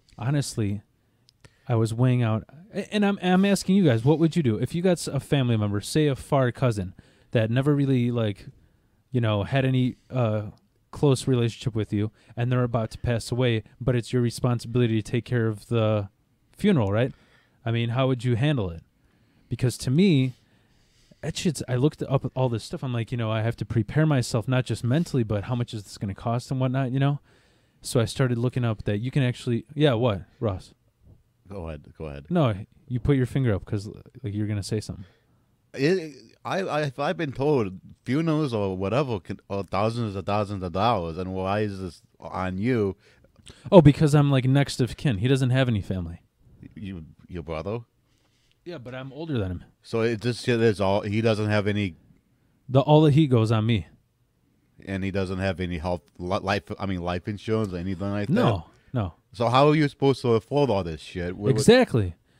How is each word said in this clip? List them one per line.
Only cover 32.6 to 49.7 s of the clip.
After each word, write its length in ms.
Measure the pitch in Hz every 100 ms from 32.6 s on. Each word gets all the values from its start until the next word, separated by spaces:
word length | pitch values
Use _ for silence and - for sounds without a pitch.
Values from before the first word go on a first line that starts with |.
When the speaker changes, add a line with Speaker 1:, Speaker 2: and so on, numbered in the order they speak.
| 113 _ -
Speaker 1:
you 120 | 123
put 180 | - 139
your 80 | 127
finger 260 | 143 127
up 120 | 95 -
'cause, 200 | 107 104 50 - -
like, 100 | -
you're 140 | 101 107
gonna 160 | 104
say 180 | 92 110
something. 240 | - - 92 _ _ _ _ _ _
Speaker 2:
It, 400 | - 139 185 160 139 110 _
I, 160 | 117 156
I, 300 | 185 147 151 127
I've 200 | 143 170
been 140 | 156
told 480 | 117 143 143 101 92 - -
funerals 500 | - 135 165 156 156
or 220 | 113 101 92
whatever 400 | 98 117 143 107
can, 200 | - 101 -
are 120 | 98
thousands 500 | 95 92 110 117 113 98
and 80 |
thousands 380 | 95 104 98 101
of 100 | 90
dollars, 460 | 87 110 110 85 80
and 160 | 92
why 260 | 92 92 104
is 200 | 107 95
this 220 | 92 - _ _
on 360 | 90 92 92 92
you? 400 | 110 123 101 92 _ _ _ _ - - -
Speaker 1:
Oh, 120 | 196
because 320 | 143 139 156
I'm, 160 | 147 143
like, 140 | 135 127
next 340 | 139 139 -
of 160 | 123 -
kin. 220 | 156 101
He 100 | 120
doesn't 220 | 135 131
have 180 | 127 127
any 140 | 110
family. 400 | 95 95 82 87 _ _ _ - -
Speaker 2:
You, 300 | - 95 92 78 - -
your 140 | 87
brother? 380 | 78 78 80 117 120 _ _ _ _ _ _ _
Speaker 1:
Yeah, 140 | - 165
but 160 | 123
I'm 180 | 127 135
older 260 | 131 165 131
than 120 | 95
him. 140 | 87 -